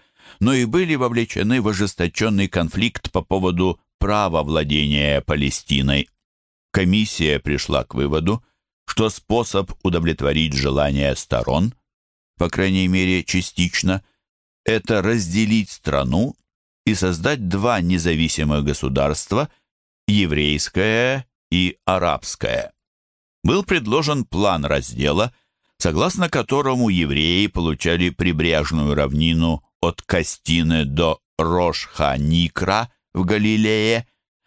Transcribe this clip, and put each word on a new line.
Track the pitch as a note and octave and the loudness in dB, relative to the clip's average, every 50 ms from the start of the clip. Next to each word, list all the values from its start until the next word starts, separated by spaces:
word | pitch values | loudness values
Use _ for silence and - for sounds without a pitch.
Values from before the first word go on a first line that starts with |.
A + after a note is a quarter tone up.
| _ _ _ _ - - - - | _ _ _ _ -20 -20 -6 -2
но | G2+ A#2+ C3+ | 0 2 2
и | C3 B2 | 2 2
были | A2 A#2+ F3 F#3 E3 D#3 | 2 2 0 0 0 0
вовлечены | C3 B2+ A#2+ A#2 A#2 A#2 - - - F#2+ G#2+ B2+ C3 | 0 0 0 0 -2 -2 -2 -2 -2 0 0 2 2
в | G2+ G#2+ | 0 0
ожесточённый | G#2 F#2 G#2 F#2+ - - F2 F2 - - G#2+ A2 G#2 G2 G2 F2+ | 0 0 0 -2 -2 -2 -2 -2 -2 0 0 0 2 2 0 0
конфликт | - F#2 E2+ D2+ - - G#2 A#2 - - - - | 0 0 -2 -2 -2 -2 -2 -2 -2 -4 -8 -6
по | - F2+ | -4 -4
поводу | - - F#2 G2 F#2 F#2 F2+ F2 F#2 F#2 E2 - _ _ _ - | -4 -2 -2 0 0 0 0 2 0 0 -2 -4 _ _ _ -6
права | - G2 G#2 G#2 G2+ F#2 E2 D#2+ D2 | -4 -2 0 0 0 0 0 0 0
владения | C#2+ D#2+ D#2+ D#2 C#2+ D2 D2+ D2 D2 D2 D2 D2 D2 C#2+ C#2+ | 0 0 0 0 0 0 0 0 2 2 2 2 2 0 0
Палестиной. | - - D#2 D2 C#2+ C2+ - - - - C#2+ C#2 C2 C2+ C#2 C#2+ - - _ _ _ _ _ _ _ _ _ _ _ _ | 0 -2 -2 -2 0 -2 -2 -4 -2 -2 0 0 2 2 0 0 -2 -4 _ _ _ _ _ _ _ _ _ _ _ _
Комиссия | - G2 F#2 F2+ F#2+ G#2+ G#2+ - - - E2 D2+ D2 C#2 | -2 0 2 4 4 2 2 0 -2 0 0 0 0 0
пришла | - D2 C#2+ C2 - - D2+ C2+ A#1+ | 0 -2 -2 -2 -2 -2 -2 -2 -2
к | - - | -4 -4
выводу, | A#1+ C#2 C#2+ D2+ D#2+ D#2+ F#2 G#2+ A#2+ - _ _ _ _ _ _ _ _ | -4 -2 0 0 0 0 0 -2 -2 -4 _ _ _ _ _ _ _ _
что | - - - A2+ A2 | -6 -2 0 0 0
способ | - - - - G#2+ A#2 A2+ - - F#2+ F#2+ - - - - | -2 -4 -4 -2 0 0 0 0 0 -2 -2 -2 -4 -4 -2
удовлетворить | F#2+ F2 E2+ E2 E2 D#2 - C2+ C#2+ D2 D#2 D#2+ D#2 C#2 | 0 0 0 0 0 -2 0 0 0 2 2 0 0 0
желания | C2+ C2+ C#2 C2+ C#2 C#2+ D2 C#2 C#2 C#2 C#2 C2 | -2 -2 0 0 0 0 0 0 0 0 0 0
сторон, | - - - C2+ A#1+ A#1 - C2 D#2 F#2+ A#2+ - - _ _ _ _ _ _ _ _ _ _ _ - | -2 -4 -4 -2 -2 -2 0 0 0 0 -2 -4 -8 _ _ _ _ _ _ _ _ _ _ _ -4
по | F2 F2 | -4 -2
крайней | - - F#2+ F#2+ F#2+ F#2 F#2 F2+ | -2 0 0 2 2 2 2 2
мере | F#2 F#2 F#2 F#2 F#2 F2+ E2+ | 2 2 2 2 0 0 0
частично, | - - F2+ F2 - - - F2 F2 - - - F#2 F#2 G2 - _ _ _ _ _ _ _ _ _ _ _ - | -2 -2 -2 -2 -2 -2 -2 -2 0 -2 -2 -2 -2 -2 -2 -4 _ _ _ _ _ _ _ _ _ _ _ -2
это | - A3 A3 - - A#2 G#2 | 0 0 0 0 0 0 0
разделить | F2+ G#2+ A#2 A#2 F#2+ E2 F2 G#2 A2 G#2 A2 A2+ G2 - | 2 2 0 0 -2 -2 0 0 2 2 2 0 0 -2
страну | - - - D2+ C#2+ C#2 C2+ B1 C2+ E2+ A#3 C#4 - _ _ _ _ _ _ _ _ _ - | -6 -10 -6 -2 -2 -2 0 0 0 0 0 -2 -4 _ _ _ _ _ _ _ _ _ -2
и | G#2+ A2 | -2 0
создать | F#2+ F#2+ F#2 F2+ D#2+ E2+ C3+ D3+ C3+ G#2 F2 | 0 0 0 0 0 -2 -2 -2 -2 -2 -2
два | F#2 G2 G2+ B2 A#2+ G2 | -2 0 0 0 0 0
независимых | F2 F2 F#2 F2 D#2+ F2 E2 D#2 E2 D#2 - - D#2 D2 D2 D2 C#2+ | 0 0 0 0 0 0 0 0 0 -2 -2 -2 -2 0 0 0 0
государства, | C#2+ C#2+ - - C2+ C2 C2+ C#2 C#2+ D2 - - - G2 A#2 D3 - _ _ _ _ _ _ _ _ _ _ _ - | 0 -2 -2 -2 -2 0 0 0 0 0 -2 -2 -2 0 -2 -2 -2 _ _ _ _ _ _ _ _ _ _ _ 0
еврейское | - G#2 F#2+ E2 D2 D2 D2+ D2+ D2 D2 - - - F2+ G2 G#2+ A2 A#2 B2 B2+ C3+ C3+ C3 - _ _ _ _ | 2 4 2 2 2 2 2 2 0 0 -2 -2 -2 0 0 2 2 2 2 0 0 -2 -6 -10 _ _ _ _
и | - F#2 F#2 F2+ - - _ | 0 2 2 0 -2 -4 _
арабское. | - F#2+ F#2 F2 F2 C#2+ B1 - - - - - A1+ A#1+ B1 - - - _ _ _ _ _ _ _ _ _ _ _ _ _ - | -2 0 2 2 0 0 -2 -4 -8 -8 -6 -4 -4 -2 -4 -4 -6 -12 _ _ _ _ _ _ _ _ _ _ _ _ _ 0
Был | F2+ D3 F#3+ F#3+ | 0 2 2 0
предложен | - G3 E3 A#2 G#2+ A#2 D3+ D3+ C#3+ D3 C#3 A2+ | 0 0 0 0 0 0 0 0 0 -2 -2 -4
план | - - F2 G#2 G2+ F2+ D#2+ C#2+ | -4 -2 0 0 2 0 0 0
раздела, | C#2+ D2+ C#2+ B1+ - A1+ A#1+ C2+ D2+ D2+ F#2 A2 B2 - _ _ _ _ _ _ _ _ - | 0 -2 -2 -2 -4 -4 -2 0 0 2 2 0 -2 -4 _ _ _ _ _ _ _ _ -4
согласно | - F2+ D2+ E2+ C3 F3+ F3+ F#3 F3+ E3 | -2 -2 0 0 0 0 0 -2 -2 -2
которому | - C#3 A2 - C3+ C#3 C#3+ C3+ B2+ B2 A#2+ A2 | -2 -2 -2 0 0 0 0 0 0 2 2 2
евреи | F#2 F2 E2 C#2+ C#2 D2 D2+ E2 F2 F#2 G#2 G2 | 2 2 2 0 0 0 0 2 2 2 0 0
получали | - F#2 E2+ E2 D2+ - - E2 E2+ E2+ F2+ F2+ | 0 -2 -2 -2 -2 -2 0 0 0 2 0 0
прибрежную | - - F2+ F2 E2 D2+ E2 E2 D#2+ D2+ D2+ - E2 D#2 D2 D2 D2 | 0 -2 -2 -2 0 0 0 2 2 0 0 0 -2 0 0 0 0
равнину | D2 D2 C2+ C#2 D2+ D#2+ E2 E2 E2 E2 E2 D#2 C#2+ - _ _ _ | 0 0 0 0 0 2 2 2 2 2 0 0 -2 -6 _ _ _
от | - E2+ - - | -4 -4 -4 -4
Кастины | - - - F2 E2 - - - - - D#2+ E2+ E2 D#2+ E2 D#2+ D2+ | -6 -4 -2 -2 -2 -2 -4 -6 -2 0 0 2 2 2 2 0 0
до | C2+ C#2 D#2 E2+ D#2+ D#2 - _ _ _ - | -2 0 0 0 0 0 -2 _ _ _ -2
Рош-Ха-Никра | D#2+ E2 F2 F2+ F2 E2+ E2 - - - - - D2+ C#2+ C2+ C2 C#2+ D2+ D#2+ E2+ E2+ D#2+ - - - F#2 G2 A2 A#2 - _ _ _ _ - | -2 0 0 0 0 0 -2 -4 -8 -10 -6 -2 -2 0 0 0 0 2 2 4 2 2 0 -2 -2 0 0 0 -2 -4 _ _ _ _ -4
в | - F#2 | -2 0
Галилее, | F2 G#2+ G#2+ G#2 G#2+ A2 G#2+ G#2+ G#2+ A2 G#2+ G#2+ A2 A2+ A#2 A#2+ - _ _ _ _ _ _ _ | 0 2 2 2 2 2 2 2 2 2 2 2 0 0 0 -2 -6 _ _ _ _ _ _ _